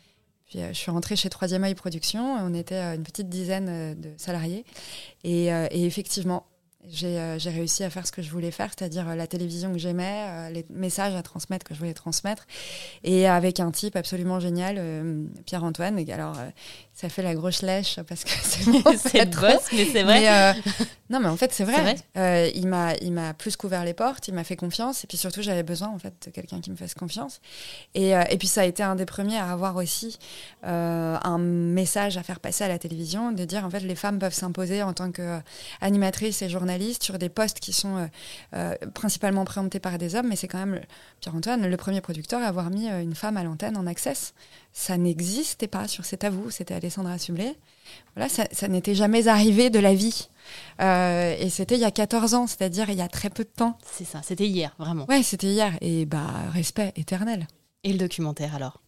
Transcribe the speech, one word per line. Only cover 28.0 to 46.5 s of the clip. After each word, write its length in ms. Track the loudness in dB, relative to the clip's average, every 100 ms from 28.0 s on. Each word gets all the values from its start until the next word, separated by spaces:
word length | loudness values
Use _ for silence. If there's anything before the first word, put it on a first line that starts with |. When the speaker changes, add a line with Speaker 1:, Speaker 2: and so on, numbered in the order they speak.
| 4
Speaker 1:
euh, 100 | 4 4
et 80 | 2
puis, 100 | 2
ça 140 | 4
a 40 |
été 180 | 2 2
un 120 | 0
des 120 | 0 -2
premiers 320 | -2 -2 -2
à 120 | -2
avoir 260 | -2 -2 0
aussi, 420 | -2 -4 -6 -10 -16 -18 -18 -12 -4
euh, 500 | 0 0 0 0 0
un 160 | 0 2
message 800 | 2 2 2 2 2 0 0 -2
à 40 |
faire 180 | -6 -8
passer 220 | -6 -2
à 60 | -2
la 100 | -2
télévision, 540 | -6 -8 -6 -4 -2
de 120 | -2 -2
dire, 180 | -4
en 60 | -4
fait, 100 | -4
les 140 | -4
femmes 240 | -4 -2 0
peuvent 160 | 0
s'imposer 480 | -2 -4 -2 -2 0
en 100 | -2
tant 180 | -2 -4
que, 120 | -4
euh, 160 | -6 -6 -10 -16 -16 -4
animatrices 600 | 2 4 4 2 -2 -2
et 80 | -2
journalistes 240 | -2 -2 -2 -2 -2
sur 140 | -4 -4
des 100 | -4
postes 320 | 0 0 0
qui 120 | -4
sont, 240 | -2 -2 -2
euh, 100 | -4 -8 -16 -18 -10
euh, 200 | -6 -4 -6 -8
principalement 500 | -4 -2 0 2 2
préemptés 340 | 0 -2 -4 -4
par 180 | -4 -4
des 200 | -2 -2
hommes, 100 | -2
mais 60 |
c'est 140 | -2 -4
quand 100 | -4
même, 220 | -4 -4 -8 -18 -20 _
Pierre-Antoine, 480 | -8 -4 -2 0 2
le 80 | 0
premier 240 | -2 -4
producteur 420 | -4 -8 -4 -2
à 40 | -2
avoir 240 | -2 -2
mis, 180 | -2 -2
euh, 100 | -2
une 140 | -4
femme 220 | -4 -4 -2
à 80 |
l'antenne 320 | -2 -4 -4 -4
en 100 | -4
access. 480 | -4 -4 -4 -8 -12 -20 -20 _
Ça 240 | -8 -2 2
n'existait 720 | 2 2 -2 -2 -4 -4 -4
pas 180 | -4 -4
sur 180 | -6
C'est 200 | -8 -4
à 60 | -2
vous, 200 | -2 -4